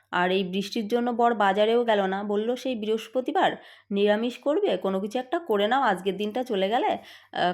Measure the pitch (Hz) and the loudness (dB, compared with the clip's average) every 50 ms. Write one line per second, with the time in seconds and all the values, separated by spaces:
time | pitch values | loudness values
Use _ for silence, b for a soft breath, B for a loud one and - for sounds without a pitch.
0 | B B - 180 180 180 185 196 190 175 185 202 190 - - 240 208 202 240 240 | B B -2 0 0 2 2 0 -2 -2 -4 -4 -6 -4 -6 -6 -4 -2 -2 -2
1 | 240 247 233 226 233 240 233 208 208 196 190 208 214 220 233 240 240 226 214 202 | 0 -2 0 2 2 2 2 4 2 2 4 4 4 4 4 2 2 4 2 2
2 | 196 190 190 196 208 202 202 208 214 233 254 254 - 262 254 214 208 208 220 220 | 2 0 -2 -4 -4 -2 -2 -2 -2 -2 -4 -4 -4 -4 -4 -4 -2 -2 -2 -2
3 | - - - 254 247 302 302 381 247 160 - B B B B B B _ 202 202 | -4 -4 -4 -4 -4 0 0 2 2 2 0 B B B B B B _ 0 2
4 | 202 208 208 214 233 247 240 - - 277 302 403 415 311 196 180 - 196 190 190 | 4 4 4 2 0 -2 -4 -4 -2 0 0 2 2 0 0 0 0 -2 -2 -2
5 | 202 208 - 254 254 - 330 339 349 - 214 202 202 214 247 277 262 220 190 180 | -4 -4 -6 -6 -4 -4 -4 -6 -2 0 0 2 2 2 2 2 2 2 0 0
6 | 180 196 185 185 208 214 208 247 254 254 214 190 190 196 226 269 427 403 208 202 | -2 -4 -4 -2 -4 -4 -4 -4 -4 -2 -2 -2 0 0 0 0 0 0 -2 -4
7 | - - - - - _ - - 170 180 | -6 -12 -20 -20 -20 _ -4 -2 -2 -2